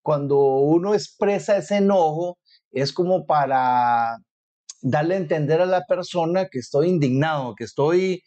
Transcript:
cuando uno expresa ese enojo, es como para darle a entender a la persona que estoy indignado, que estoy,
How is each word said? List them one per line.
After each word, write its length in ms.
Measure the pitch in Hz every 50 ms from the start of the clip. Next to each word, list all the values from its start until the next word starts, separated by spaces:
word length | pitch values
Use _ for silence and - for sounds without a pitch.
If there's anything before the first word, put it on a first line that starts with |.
cuando 360 | - 151 151 143 143 139 143 139
uno 560 | 139 135 135 135 143 151 160 175 180 208 214
expresa 640 | 196 - - _ - 208 202 202 190 - 220 202 190
ese 180 | 147 - 202 202
enojo, 600 | 196 196 202 185 160 156 151 165 175 180 175 _ _ _ _ _ _ _
es 220 | - 131 143 143
como 340 | - 185 175 180 185 180 -
para 920 | - 156 147 139 131 131 131 127 127 123 123 123 120 120 120 117 117 117 113 _ _ _ _ _ _ _ _ _ - - -
darle 320 | - 127 151 151 156 170 190
a 40 | 196
entender 420 | 170 151 175 156 147 135 160 170
a 60 | 180
la 180 | 185 185 180 180
persona 600 | - 180 180 170 - - 175 165 165 175 190 185 -
que 100 | - 127
estoy 280 | 120 - - 143 160 180
indignado, 640 | 185 160 147 127 127 135 156 160 156 143 131 120 101
que 80 | - 117
estoy, 580 | 104 - 139 143 156 175 185 190 185 180 - _